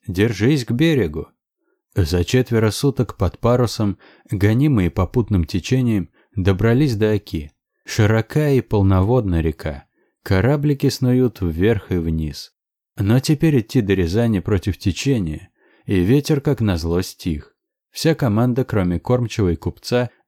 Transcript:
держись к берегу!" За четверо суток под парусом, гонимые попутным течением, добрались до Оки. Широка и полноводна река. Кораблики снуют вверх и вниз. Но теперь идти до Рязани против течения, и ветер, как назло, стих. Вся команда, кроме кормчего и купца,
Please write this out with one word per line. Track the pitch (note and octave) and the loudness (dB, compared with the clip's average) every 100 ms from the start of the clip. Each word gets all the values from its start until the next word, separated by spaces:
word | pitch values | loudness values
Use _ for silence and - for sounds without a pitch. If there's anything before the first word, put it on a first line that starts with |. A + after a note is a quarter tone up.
| - | -6
держись | F2+ A2+ F#2+ A#2 D3+ | 0 0 2 2 2
к | A#2+ | 0
берегу!" | A#2+ E3 C#3 E2+ D#2 - _ _ _ _ _ _ | 0 2 2 0 -4 -12 _ _ _ _ _ _
За | - D#2 F2 | -2 0 0
четверо | F2 B2+ B2 A2+ A2 | 0 0 2 0 0
суток | - C#3+ - A#2 - | 0 -2 0 -4 -2
под | - - | -4 -2
парусом, | A#2 B2+ A#2+ - G#2 - - _ - | 0 2 0 -2 -4 -4 -12 _ -8
гонимые | G2 G2+ A#2 D3+ A2+ F2 | 0 2 2 2 2 0
попутным | - F2+ B2+ G#2+ G2+ | 0 -2 0 0 0
течением, | E2 F#2+ - C3 A#2+ G#2 - _ _ | 0 -4 -2 0 0 -2 -4 _ _
добрались | G2+ F#2 F#2 A2+ B2 D3+ G#2+ | -4 0 2 2 2 2 0
до | G#2+ | 0
Оки. | G#2 - E2 D2+ _ _ _ - | 0 -4 -10 -10 _ _ _ -8
Широка | - G#2 A2 - D3+ D3+ | 0 2 2 0 -2 2
и | C3 | 0
полноводна | - G#2+ G2 F#2+ G2 B2+ G2+ E2 | 0 0 2 4 2 0 0 0
река. | D#2+ - - C#2 - _ _ _ | -2 -4 -8 -10 -14 _ _ _
Кораблики | - F#2+ A#2+ D3 D3 C#3 C3+ | -2 0 2 0 0 0 -2
снуют | - B2+ B2+ B2 - | 0 0 2 0 -2
вверх | F2 D#2+ G#2 A#2 - | -4 0 2 0 -2
и | F#2 | -4
вниз. | E2 D#2+ D2+ - - _ _ _ _ - | -2 -4 -4 -8 -18 _ _ _ _ -4
Но | G2+ B2+ | 0 2
теперь | - D3 E3 C3+ | 2 0 2 2
идти | - C3 | 0 0
до | G2+ | 2
Рязани | F#2+ E2 G#2 A#2 G2 | 2 2 0 2 0
против | A2 G2 G#2 E2 | 0 -2 -2 -4
течения, | G2 - C3+ B2 E2 D2+ - _ _ _ | -4 -2 -2 -2 -2 -8 -14 _ _ _
и | - F#2+ | -4 0
ветер, | F2+ C#3+ C#3+ D3 | 2 2 2 -2
как | D3+ C3+ | 0 -2
назло, | G#2+ E2+ E2 F2 | 0 -2 0 -2
стих. | - - F#2 D2 - _ _ _ _ | -4 -8 -6 -6 -8 _ _ _ _
Вся | - - | -4 -2
команда, | D#3 A#2+ G#2+ B2 A#2+ | 0 0 0 0 0
кроме | B2+ G#2 F2+ F2 | -2 0 0 -2
кормчего | - B2 A#2 - F#2 | -2 -2 -2 -2 0
и | E2 | 0
купца, | F2 - - B2 B2 _ | -6 -8 -4 -2 -2 _